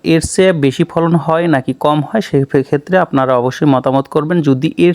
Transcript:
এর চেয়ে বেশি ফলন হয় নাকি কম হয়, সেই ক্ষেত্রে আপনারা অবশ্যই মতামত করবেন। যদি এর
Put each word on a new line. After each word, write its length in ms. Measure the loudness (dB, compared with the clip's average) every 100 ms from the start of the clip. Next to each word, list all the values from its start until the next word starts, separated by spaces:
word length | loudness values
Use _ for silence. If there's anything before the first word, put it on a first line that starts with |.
এর 180 | 0 0
চেয়ে 320 | 0 0 2
বেশি 300 | 2 0 0
ফলন 320 | -2 0 0 0
হয় 320 | 0 -2 0
নাকি 260 | 0 -2
কম 280 | -2 0 0
হয়, 200 | -2 -4
সেই 420 | -2 -2 0 -2
ক্ষেত্রে 340 | 0 -4 0 0
আপনারা 400 | 0 0 0 0
অবশ্যই 300 | 0 0 2
মতামত 400 | 2 0 -2 -2
করবেন। 340 | -4 -2 0
যদি 320 | 0 0 -2 0
এর 160 | 0